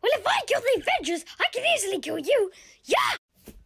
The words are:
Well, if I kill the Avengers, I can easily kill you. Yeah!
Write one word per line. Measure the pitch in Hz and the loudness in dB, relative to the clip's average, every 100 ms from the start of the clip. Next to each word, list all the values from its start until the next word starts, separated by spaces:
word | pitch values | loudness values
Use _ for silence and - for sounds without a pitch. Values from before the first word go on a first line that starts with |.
Well, | 440 | 2
if | 587 | 0
I | - 855 659 | 2 -2 0
kill | - | 0
the | 466 480 | 2 0
Avengers, | - 719 285 339 - - | 2 -2 -2 -6 -6 -4
I | 719 | -4
can | 480 554 | -2 0
easily | 659 392 381 | 0 0 -4
kill | 302 320 | -4 -6
you. | 302 554 392 - - - | 2 2 2 -4 -20 -20
Yeah! | - - - - _ _ - - | 0 2 2 -2 _ _ -20 -20